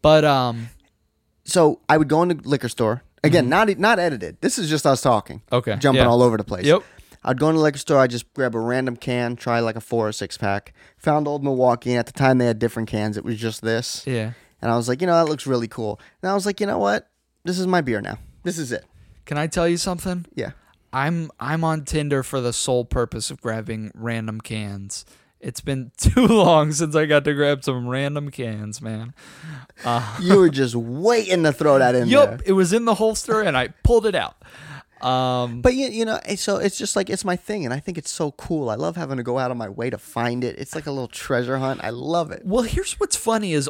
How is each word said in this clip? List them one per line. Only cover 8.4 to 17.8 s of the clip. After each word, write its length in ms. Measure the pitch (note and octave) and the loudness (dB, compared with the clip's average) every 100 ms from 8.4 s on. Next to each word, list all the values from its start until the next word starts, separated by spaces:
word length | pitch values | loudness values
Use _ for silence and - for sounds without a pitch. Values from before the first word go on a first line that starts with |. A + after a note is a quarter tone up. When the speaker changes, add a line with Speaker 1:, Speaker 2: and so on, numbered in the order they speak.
| C3 | -4
Speaker 2:
a 60 | A2+ | -2
random 380 | A2+ B2+ C3 A#2+ | -2 -2 -2 -6
can, 400 | - B2 A#2+ A#2+ | -4 -2 -2 -6
try, 240 | - A#2 | -2 0
like, 160 | A2+ A2 | 0 -4
a 40 | |
four 240 | - A#2 G#2+ | -4 -2 -2
or 20 | |
six 260 | G#2+ G2 - | -4 -10 -4
pack. 360 | G#2 G2 - - - _ | -2 -2 -6 -20 -20 _
Found 280 | - D3+ D3 | 0 0 0
Old 200 | D3 C#3 | -4 -2
Milwaukee, 460 | B2+ B2+ A#2+ A#2+ | 2 2 2 0
and 80 | B2 | -2
at 60 | A#2 | -4
the 60 | |
time 260 | - C3+ B2+ | 0 4 4
they 80 | B2 | 2
had 120 | A2 | 0
different 300 | A#2 - A2 | -2 -2 -4
cans. 260 | G#2+ G#2+ G#2 | -4 -4 -4
It 80 | |
was 140 | - A2 | -6 -6
just 220 | A2+ G#2+ | -6 -6
this. 420 | A2 A2+ B2 - - | -4 -4 -4 -10 -6
Speaker 1:
Yeah. 280 | B2 A2 A#2+ _ _ | -6 -6 -10 _ _
Speaker 2:
And 80 | - | -2
I 60 | A#2 | 0
was 140 | A#2 | 0
like, 100 | B2+ | -2
"You 80 | F3+ | 2
know, 80 | E3+ | 2
that 140 | D#3+ | 2
looks 180 | D#3 C#3 | -2 -2
really 220 | B2+ A2+ | -4 -4
cool." 320 | - A2 G#2+ - _ | -6 -8 -8 -14 _
And 80 | F#3 | -4
I 40 | |
was 120 | G3 G3 | -2 -2
like, 140 | G3+ | -4
"You 80 | G3+ | -4
know 120 | - | 0
what? 280 | G3+ G#3+ _ _ _ _ - | 0 -2 _ _ _ _ -6
This 120 | F#3 | -2
is 60 | F#3 | 0
my 140 | |
beer 220 | F3+ | 0